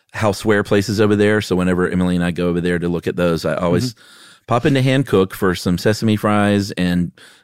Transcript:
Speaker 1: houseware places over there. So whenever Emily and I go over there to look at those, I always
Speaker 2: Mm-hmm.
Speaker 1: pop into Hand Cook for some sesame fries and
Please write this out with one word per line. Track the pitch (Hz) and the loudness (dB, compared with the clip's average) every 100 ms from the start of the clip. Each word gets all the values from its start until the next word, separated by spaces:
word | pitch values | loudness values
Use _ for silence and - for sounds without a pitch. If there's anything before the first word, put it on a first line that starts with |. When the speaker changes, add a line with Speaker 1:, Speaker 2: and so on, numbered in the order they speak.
| _ | _
Speaker 1:
houseware | - 110 95 107 104 | -4 -2 0 0 0
places | 101 104 98 101 | 2 0 0 0
over | 107 104 | 2 4
there. | 104 107 | 2 2
So | 101 90 | 0 0
whenever | 90 90 90 | 0 0 0
Emily | 92 90 | 0 0
and | 90 | 0
I | 87 | -2
go | 85 87 | -2 -2
over | 87 | -2
there | 87 87 | -2 -2
to | 87 | -2
look | 85 92 | -4 -4
at | 87 | -2
those, | 87 82 | 0 0
I | 80 76 | -2 -2
always | 90 87 123 | 0 0 -2
Speaker 2:
Mm-hmm. | - - - - - - | -6 -20 -20 -20 -18 -2
Speaker 1:
pop | 120 165 | 0 2
into | 135 | 2
Hand | 135 135 - | 2 0 2
Cook | 98 95 | 2 0
for | - 95 | 0 -2
some | 87 98 90 | -2 -2 0
sesame | 110 104 110 107 | 0 0 0 0
fries | 107 104 104 101 98 | 0 2 2 0 -2
and | - 90 90 85 - - - | -2 -2 0 -2 -8 -20 -20